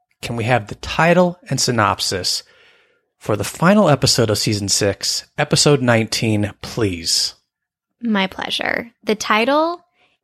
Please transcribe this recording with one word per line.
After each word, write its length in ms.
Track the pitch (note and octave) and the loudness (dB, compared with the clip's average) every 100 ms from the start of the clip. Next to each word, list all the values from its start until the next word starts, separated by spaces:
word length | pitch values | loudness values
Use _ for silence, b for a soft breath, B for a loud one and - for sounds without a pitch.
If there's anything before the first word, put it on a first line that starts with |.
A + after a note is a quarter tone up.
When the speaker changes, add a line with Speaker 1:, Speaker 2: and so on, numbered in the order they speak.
| _ _ | _ _
Speaker 1:
can 160 | - A#2 | -10 -4
we 80 | |
have 220 | A2+ B2 G#2 | 0 0 -2
the 80 | - | -12
title 600 | - - D#3+ F3 F3+ F3 - | -6 0 2 4 2 0 -6
and 100 | C3+ | -2
synopsis 800 | - A#2+ G2+ - - F#2+ F2+ - b b b b b b b _ | 0 2 2 0 -4 -4 -4 -6 b b b b b b b _
for 180 | - G#2+ | -4 -4
the 80 | |
final 440 | G2+ - E3 G#3 F#3 | -4 0 4 4 4
episode 400 | C#3 B2 - A2 | 4 2 2 2
of 60 | G#2+ | 0
season 300 | - G#2 G2+ | -2 -2 -2
six, 560 | - G#2 G2 - - - - | 0 0 -2 -4 -6 -8 -6
episode 420 | D3 D3+ - C#3+ | 0 2 4 4
nineteen, 720 | B2 A#2 A2+ - A#2 G#2+ G#2 - | 4 2 0 -2 0 0 -2 -6
please? 720 | - - G#2+ F2 E2 - - - _ _ _ _ _ _ | -12 -4 -2 -2 -4 -2 -2 -8 _ _ _ _ _ _
Speaker 2:
My 240 | A#3 G#3 F#3+ | -2 -2 -2
pleasure. 640 | - - - - - A#3 _ | -6 -8 -2 0 -2 -4 _
The 120 | G#3+ | -4
title 680 | G#3+ - G#3+ A#3+ D4 D#4+ F4 _ _ _ _ | -2 0 0 2 2 0 -4 _ _ _ _